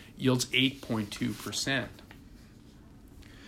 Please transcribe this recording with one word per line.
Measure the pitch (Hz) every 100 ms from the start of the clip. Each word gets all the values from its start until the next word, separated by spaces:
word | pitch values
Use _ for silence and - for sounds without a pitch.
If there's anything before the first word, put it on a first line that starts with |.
| - -
yields | 127 127 -
eight | 127 131 131
point | - 113 101
two | - 120
percent. | 107 - - - 135 101 - - - - - - - - - - - - - - -